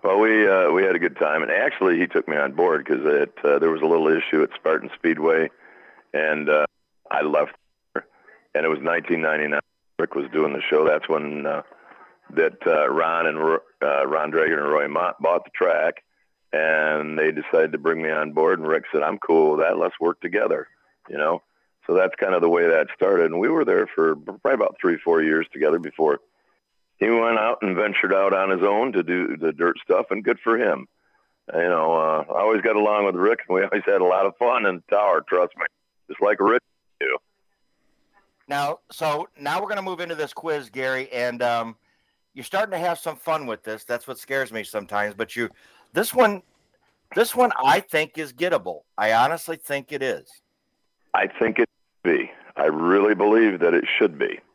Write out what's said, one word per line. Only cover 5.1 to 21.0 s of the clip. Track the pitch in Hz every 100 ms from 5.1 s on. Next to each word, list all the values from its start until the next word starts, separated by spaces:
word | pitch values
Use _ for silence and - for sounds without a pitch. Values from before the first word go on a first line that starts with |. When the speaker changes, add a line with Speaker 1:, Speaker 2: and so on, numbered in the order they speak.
| 78 78 80 80 _ - - - - _
Speaker 1:
and, | 71 78 76 76
uh, | 76 73 _ _ _ -
I | 73
left, | 76 76 73 - _ _ _ -
and | - _ - - _ 76 80
it |
was | 78
nineteen | 76 85 78 82
ninety-nine. | 80 78 76 73 - _ _ _
Rick | 78 71
was | 71
doing | 78 78
the | 69
show. | - 76 78
That's | 76 -
when, | 80 73 76 73
uh, | 76 - - - - - _ _
that, | 76 80 - -
uh, | 78 71
Ron | 71 82 82 82
and | 78
Ro-, | 80 80 - _
uh, | 71 71 67
Ron | 78 76
Dragon | 78 80 80
and | 73
Roy | 76 73
Mott | 76 90 -
bought | 82 87 -
the |
track, | - 92 80 80 - _ _ _ _ _
and | 76 80 80 78 78 76 78
they | 78
decided | 76 76 82 80
to | 78
bring | 76 80
me | 80
on | 78 78
board. | 76 80 92
And | 78
Rick | 78 -
said, | 78
"I'm | 76 98
cool | - 82 78
with | 76
that. | 80 90
Let's | 90 -
work | 82 87
together," | 87 104 110 - - _ _ _